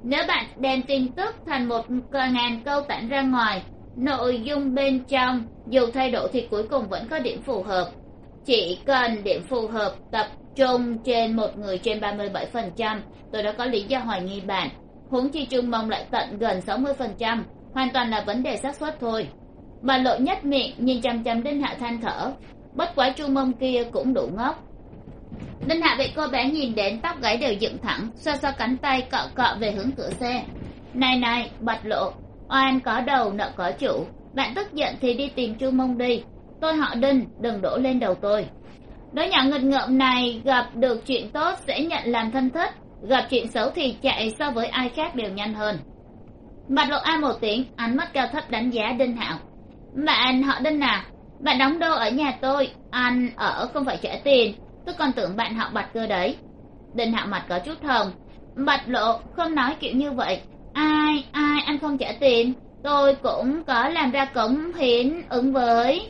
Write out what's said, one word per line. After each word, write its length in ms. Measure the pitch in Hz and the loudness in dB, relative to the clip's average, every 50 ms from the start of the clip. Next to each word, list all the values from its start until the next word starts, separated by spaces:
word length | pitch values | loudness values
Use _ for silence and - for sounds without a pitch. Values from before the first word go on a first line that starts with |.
| - | 0
Nếu 200 | 233 269 302 339 339 | 0 0 0 2 2
bạn 180 | 349 277 220 - - - | 0 0 0 -4 -8 -2
đem 240 | 254 269 262 262 | 0 0 2 0
tin 300 | 254 - 277 269 254 247 | 0 0 2 2 2 0
tức 240 | - - - 440 440 - - 330 | 0 -2 -4 -4 -4 -8 -6 -4
thành 220 | 294 262 247 240 | -2 -2 0 0
một 160 | 240 233 226 - 247 254 247 - | 0 -2 -2 -2 -4 -4 -4 -2
ngàn 500 | - 269 262 254 247 247 240 240 240 226 - | -2 0 2 2 2 2 2 0 -2 -4 -2
câu 160 | 277 285 285 | 0 0 0
tản 260 | 285 - 233 262 220 226 | 0 -2 -6 -6 -4 -2
ra 120 | 277 277 | 0 2
ngoài, 400 | 269 262 254 247 233 214 202 185 - - - - - - - | 2 2 4 4 2 2 0 -2 -6 -10 -16 -18 -18 -16 -6
nội 460 | 247 247 294 277 247 233 247 254 233 220 | -2 -2 0 0 2 2 0 0 0 -2
dung 320 | 277 294 277 285 269 254 | -2 -2 0 0 0 2
bên 280 | 277 277 277 262 262 254 - | 2 2 2 2 0 0 0
trong 380 | 277 262 254 254 254 247 226 - - - - - | 2 2 2 2 2 0 -2 -4 -12 -16 -10 2
dù 180 | 220 262 247 233 233 | 2 4 4 4 0
thay 180 | 269 262 254 | 0 0 0
đổi 180 | 233 214 - 180 - | 0 0 -2 0 0
thì 140 | 254 226 - | -2 -2 0
cuối 120 | 220 208 220 220 | -2 -2 -2 0
cùng 200 | 294 269 226 190 | 0 -2 -2 -2
vẫn 180 | 196 - 240 226 | -4 -6 -6 -4
có 100 | 320 311 | -4 -2
điểm 220 | 247 233 - - | -2 -2 -4 -6
phù 220 | - - 254 196 185 | -6 -4 -4 -4 -2
hợp. 260 | 220 196 185 175 - - - - - - - - - - - - | 0 0 0 0 -2 -6 -16 -20 -20 -20 -20 -20 -20 -20 -14 0
Chỉ 320 | - 254 214 160 170 180 - - | 2 2 2 2 0 -4 -4 0
cần 380 | - 269 262 247 233 226 208 196 | 2 2 4 4 2 0 -2 0
điểm 180 | 196 175 - 175 | 0 0 0 0
phù 240 | - 262 240 220 214 | -4 -2 -2 -2 -2
hợp 240 | 226 220 208 196 - - - - | -2 -2 -2 -2 -4 -8 -14 -6
tập 160 | - 220 214 - - - - - - | -2 -2 -2 -2 -6 -16 -18 -14 2
trung 420 | - 262 254 254 247 247 240 233 226 | 2 4 4 4 2 2 0 -4 -4
trên 380 | - 262 240 233 226 220 226 | -2 0 2 2 2 2 2
một 220 | 226 214 - - 196 | 0 0 -2 -4 -6
người 200 | 208 196 185 185 | -6 -4 -4 -2
trên 240 | - 226 208 214 | -2 -2 -2 -2
ba 120 | 214 202 208 | -2 -4 -4
mươi 160 | 208 202 208 | -4 -6 -4
bảy 160 | 190 160 - | -4 -6 -6
phần 260 | - - 240 220 185 165 | -4 -6 -6 -6 -6 -6
trăm, 260 | - 220 214 220 214 - - - - - - | -4 -4 -4 -4 -6 -8 -14 -18 -20 -16 -8
tôi 120 | - 214 208 | -6 -2 -2
đã 80 | 208 | -2
có 140 | 214 214 247 | -2 -2 -2
lý 160 | 254 240 208 | 0 0 -2
do 180 | 196 208 269 254 | 0 0 -2 -2
hoài 220 | 226 233 208 185 | -2 -2 -4 -4
nghi 200 | 180 185 196 202 | -4 -6 -8 -8
bạn. 280 | 185 196 196 185 175 143 - - - - - - - - | -6 -4 -2 -2 -2 -4 -6 -12 -20 -20 -20 -20 -10 -2
Huống 200 | - 247 254 285 | -2 0 0 0
chi 160 | 277 320 277 | -2 -4 -6
Trương 260 | 254 - 247 240 240 | 0 0 0 0 2
Mông 180 | 233 226 220 220 | 0 -2 0 -2
lại 160 | 208 - - - | -4 -4 -4 -2
tận 260 | - 226 180 - 202 202 | -2 -2 -2 -2 -2 -2
gần 240 | 226 220 190 185 | 0 0 0 0
sáu 160 | - 226 196 226 | -2 -2 0 0
mươi 160 | 262 285 277 | 2 0 0
phần 180 | 269 262 233 196 180 | -2 -2 -6 -4 -2
trăm, 280 | 233 220 233 226 220 - - - - - - | -2 0 0 0 -2 -6 -12 -20 -20 -8 -2
hoàn 160 | 262 262 254 - | -2 -2 2 2
toàn 160 | 262 240 226 | 0 0 2
là 140 | 220 214 208 | 0 -2 0
vấn 180 | - - 240 254 | -2 -2 0 0
đề 140 | 285 247 - | -2 -2 -2
xác 180 | - 269 285 | -4 -4 -4
suất 240 | - 302 302 302 - | -4 -6 -6 -4 -4
thôi. 280 | 254 233 226 220 190 135 - - - - - - - - - - | -4 -2 -2 -2 -2 -4 -8 -16 -20 -20 -20 -20 -20 -20 -18 -4
Bà 160 | - 254 269 254 | 0 2 4 4
Lộ 200 | 254 254 226 - | 4 4 4 4
nhếch 260 | 254 311 381 381 - | 4 2 2 0 0
miệng 280 | 285 277 269 233 - - - | 0 2 2 0 0 -2 0
nhìn 240 | 233 254 254 240 | 2 2 2 2
chằm 220 | 233 254 233 233 220 | 0 0 -2 0 0
chằm 200 | 233 226 233 233 | 0 0 0 0
Đinh 180 | 294 294 285 | 0 0 0
Hạo 140 | 285 - - - | 0 -2 -2 -4
than 220 | 247 233 233 233 | -4 -4 -4 -4
thở, 300 | 233 202 - - 170 254 277 - - - - - - - - | -4 -4 -4 -2 -4 -4 -6 -8 -14 -18 -18 -20 -20 -10 -4
bất 220 | - 339 349 - | -2 -2 -2 2
quá 140 | - 247 269 | 2 2 2
Trương 240 | 269 - 302 285 269 | 2 0 0 2 2
Mông 200 | 269 269 254 254 | 2 4 2 0
kia 300 | 233 262 262 254 240 240 240 | 0 0 2 2 2 0 0
cũng 220 | - 202 262 254 262 | -2 0 2 2 2
đủ 160 | 202 131 117 165 208 | 2 0 0 -2 -2
ngốc. 260 | 240 - - - - - - - - - - - - - - - - - - - - - - - - 262 | -2 -2 -2 -4 -10 -18 -18 -18 -18 -18 -18 -18 -16 -16 -16 -16 -16 -16 -14 -12 -12 -12 -10 -8 -2 0
Đinh 140 | 320 330 | 0 2
Hạo 140 | 330 302 247 240 | 4 2 2 2
bị 80 | 262 262 - | 0 -2 0
cô 120 | 311 311 269 | -2 -2 0
bé 180 | 254 247 240 262 | 0 2 2 2
nhìn 260 | 302 311 277 240 220 | 2 0 0 0 0
đến 240 | 214 202 196 214 226 | 0 0 0 0 -2
tóc 200 | - 339 349 - | -4 -4 -4 0
gáy 160 | 247 220 214 240 | 0 0 2 2
đều 160 | 294 262 208 | 2 0 0
dựng 240 | 196 220 190 - 160 | 0 -2 -2 -4 -4
thẳng, 320 | - 214 143 - 190 226 226 | -4 -4 -2 -2 -4 -6 -8
xoa 200 | - - 311 294 | -6 -4 -2 -2
xoa 160 | 277 302 285 | 0 -2 -4
cánh 260 | 269 - 240 220 254 254 | -2 -2 -2 -2 -2 0
tay 240 | - 285 262 262 254 - | 0 0 0 0 0 -2
cọ 160 | - - - 269 - | -2 -4 -4 -4 0
cọ 200 | - 247 - - 202 | 2 2 2 2 0
về 120 | 226 214 | -2 -2
hướng 200 | 202 202 196 254 269 - | -2 0 -2 -2 -4 -4
cửa 120 | - - | -6 -6
xe. 340 | - - 254 240 247 240 - - - - - - - - - - - | -6 -4 -2 -2 -2 -2 -4 -8 -12 -12 -12 -12 -14 -14 -18 -10 -2
"Này 240 | 247 262 254 254 247 | 2 2 4 4 4
này, 320 | 247 233 233 240 226 190 - - | 2 2 0 0 -2 -4 -8 -6
Bạch 260 | 220 233 226 - - | -4 -2 -2 -2 -2
Lộ, 260 | 214 220 - 185 - - - - - - - - - | -2 0 0 0 -2 -4 -10 -16 -18 -18 -18 -8 0
oan 300 | 262 269 269 269 262 262 | 2 4 4 4 4 2
có 220 | 254 262 220 233 | 0 0 -2 0
đầu 320 | 240 277 277 254 233 208 196 | 0 2 2 2 2 2 0
nợ 180 | 208 202 - - | -2 -4 -4 -4
có 160 | - 180 175 | -4 -4 -4
chủ, 340 | 190 - 285 233 147 110 160 165 - - - - - | -2 -2 -2 0 0 0 -4 -6 -10 -16 -18 -8 -4
bạn 200 | 254 262 220 233 | -2 -2 -2 -2
tức 180 | 381 403 392 - | -6 -6 -6 -2
giận 220 | 294 285 - - - | -2 -2 -2 -2 0
thì 120 | - 247 240 | 0 0 0
đi 160 | 220 277 277 - | 0 -2 -4 -2
tìm 200 | - 247 220 220 | -2 -2 -2 -2
Trương 220 | - 262 262 254 254 | -2 -2 2 2 2
Mông 200 | 262 254 247 233 | 2 2 0 0
đi, 260 | 247 247 240 226 - - - - - - - - | 2 2 2 0 -2 -8 -18 -20 -20 -20 -10 -2
tôi 120 | 311 320 320 | 0 0 2
họ 220 | 311 285 214 - | 2 2 0 2
Đinh, 300 | 233 247 277 277 262 214 175 - - | 2 4 6 6 4 2 0 -6 -4
đừng 220 | 214 233 220 202 | -4 -2 -2 0
đổ 160 | 185 165 - - | -2 0 0 2
lên 220 | 254 262 254 247 | 2 2 2 2
đầu 160 | 240 196 180 | 2 0 0
tôi." 300 | 180 - 202 208 214 190 135 - - - - - - - - - - - - - | 0 2 0 2 2 0 -4 -10 -16 -20 -20 -20 -20 -20 -20 -20 -20 -18 -8 -2
Đứa 100 | 277 330 | -2 0
nhỏ 200 | 370 392 294 262 | 2 4 4 4
nghịch 200 | 269 294 277 254 | 4 2 2 2
ngợm 340 | 269 277 262 - - 262 262 | 2 2 2 2 4 4 4
này 440 | 262 262 254 247 247 240 233 220 226 | 6 6 4 4 2 0 -2 -2 0
gặp 300 | 269 262 294 311 - - | 2 2 2 2 0 0
được 300 | 233 247 254 233 220 - | 2 2 2 2 0 -2
chuyện 240 | - 262 - - 214 | -2 -2 -2 -2 -4
tốt 220 | - 294 311 339 370 370 - - | -2 0 0 0 0 -2 -4 -4
sẽ 140 | 269 - | -2 -2
nhận 200 | 294 339 330 - - | -2 -2 -2 -2 -2
làm 260 | 226 240 233 226 220 | 0 0 0 0 0
thân 180 | 226 269 254 254 | 0 2 0 2
thích, 200 | - 330 349 - - - - - - - | 2 0 -2 -2 -4 -8 -18 -20 -18 -14
gặp 260 | - 202 262 254 233 - | 0 2 2 2 4 4
chuyện 180 | 269 240 226 226 | 0 0 0 0
xấu 220 | - 247 214 269 | -2 0 0 0
thì 260 | - 359 302 254 220 - | 0 0 -2 -2 -2 0
chạy 300 | - 269 - - 214 226 220 - | 0 0 0 2 -2 -4 -2 -2
so 120 | 302 294 | -4 -2
với 160 | 254 233 233 254 | 0 -2 -2 -2
ai 220 | - 262 254 247 | 0 -2 -2 -2
khác 260 | - 311 311 339 339 | -2 -2 -4 -2 -2
đều 160 | 254 220 202 | -4 -4 -4
nhanh 220 | 185 202 202 214 220 | -4 -4 -6 -6 -4
hơn. 240 | 214 214 214 208 156 - - - - - - - - - - - - - - - - - - | -2 -2 -2 -2 -4 -6 -12 -18 -20 -20 -20 -20 -20 -20 -20 -20 -20 -20 -20 -20 -20 -6 0
Bạch 220 | 262 294 294 254 | 2 2 4 4
Lộ 80 | 294 269 | 2 0
a 200 | - 294 330 311 | 2 2 2 2
một 160 | 302 269 220 - | 2 0 0 0
tiếng, 240 | 226 214 208 233 262 - - | 0 0 0 0 -2 -4 -4
ánh 220 | - 233 233 240 277 | -4 -2 0 0 0
mắt 160 | 339 339 - | -2 0 0
cao 140 | 277 254 240 | 0 0 0
thấp 200 | - 302 302 - | -2 -4 -4 -2
đánh 180 | 240 220 226 254 | -2 0 0 0
giá 220 | 233 233 208 220 233 233 | 0 0 0 0 2 2
Đinh 160 | 269 247 233 | 2 0 2
Hạo. 220 | 233 196 - 160 - - - - - - - - - - - - 262 294 | -4 -4 -4 -6 -8 -10 -14 -18 -20 -20 -20 -20 -20 -20 -10 -6 -2 2
"Bạn 380 | 311 277 214 240 254 262 254 269 | 2 4 4 4 4 4 4 4
họ 160 | 277 262 - | 4 2 2
Đinh 200 | 254 311 311 294 | 2 2 2 2
à, 260 | 277 254 214 196 - - - - - - - - | 2 2 2 0 -2 -8 -16 -20 -20 -20 -18 -4
bạn 180 | - 294 269 254 | 0 2 4 4
đóng 220 | 269 269 302 339 | 4 4 4 2
đâu 140 | 330 330 320 | 2 2 2
ở 160 | 262 226 214 | 2 2 2
nhà 280 | 233 269 302 269 247 - | 2 2 0 0 -2 0
tôi, 280 | - 262 277 285 269 254 - - - - | 0 0 2 2 2 0 -2 -12 -16 -6
anh 380 | - 247 247 247 247 247 247 240 - | -2 0 2 2 4 2 2 0 0
ở 320 | - 220 196 - - - 247 - | 0 0 0 0 0 -4 -2 -2
không 120 | - 269 | -2 -2
phải 120 | 254 - 185 | -2 -2 -2
trả 100 | - - - - - | -4 -6 -6 -2 4
tiền, 300 | 285 277 254 233 220 208 - - - - - - | 6 8 8 8 4 0 -6 -14 -20 -20 -14 -10
tôi 100 | 349 349 - | -10 -4 0
còn 120 | 320 277 | 0 0
tưởng 240 | 254 254 202 170 185 | 2 0 -2 -2 0
bạn 200 | 214 233 - 220 | -2 -2 -2 -2
họ 140 | 226 226 - - | -2 -4 -2 -2
Bạch 200 | 214 190 - - | -4 -6 -4 -4
cơ 140 | 226 226 208 | -4 -2 0
đấy." 280 | 208 185 180 214 294 - - - - - - - - - - - - | 0 2 2 0 -2 -4 -10 -20 -20 -20 -20 -20 -20 -20 -20 -8 -4
Đinh 180 | 226 233 226 | -2 0 2
Hạo 160 | 226 214 139 202 | 2 0 0 -2
mặt 180 | 202 180 - - | -4 -4 -4 -2
có 100 | 180 175 | -4 -4
chút 240 | 180 285 320 - - | -2 -4 -10 -8 -2
hồng. 280 | 294 262 233 202 190 185 - - - - - - - - - 269 | 2 2 2 2 0 -4 -12 -18 -20 -20 -20 -20 -16 -6 -2 2
"Bạch 220 | 302 285 269 269 233 | 2 2 2 2 0
Lộ, 320 | 254 226 208 220 226 - - - - | 0 2 2 2 2 0 -2 -10 -4
không 200 | - 339 330 320 | -2 -2 0 2
nói 200 | 294 247 254 320 - | 2 2 2 0 -2
kiểu 120 | 311 - - | -6 -2 0
như 180 | 254 285 294 | 0 0 0
vậy. 300 | 269 240 214 165 190 185 - - - - - - - | 0 -2 0 0 -2 -4 -4 -14 -18 -18 -18 -8 -2
Ai, 520 | 285 302 311 302 302 302 302 302 285 262 - | 0 2 4 4 4 4 4 2 2 -2 -4
ai, 300 | - - 294 294 294 294 269 | -2 0 2 2 2 2 2
anh 140 | - 294 277 | 0 -2 -2
không 180 | 311 302 285 269 | 0 -2 -2 -2
trả 140 | 247 - 240 - | -2 -4 -2 4
tiền, 340 | 285 269 240 233 233 247 254 - - - - - - | 4 6 6 6 4 2 0 -2 -8 -20 -20 -8 -2
tôi 320 | 285 294 285 277 277 269 | 2 4 6 6 6 6
cũng 480 | 277 - 247 - - 214 254 285 330 320 | 4 2 0 0 2 0 0 0 0 0
có 260 | - 254 233 240 285 | 0 2 2 2 2
làm 220 | 339 330 302 254 | 2 2 2 2
ra 140 | 240 277 269 | 2 2 0
cống 480 | 269 - 254 220 226 254 294 311 349 349 | 0 0 0 2 2 2 2 0 -4 -2
hiến 480 | 349 294 247 240 240 247 269 320 349 330 - | 0 4 4 4 6 4 2 0 -2 -6 -2
ứng 240 | 269 247 247 269 262 | -2 2 2 4 4
với." 480 | 269 240 233 233 233 233 254 285 359 427 - | 4 4 6 6 6 6 4 2 2 0 -8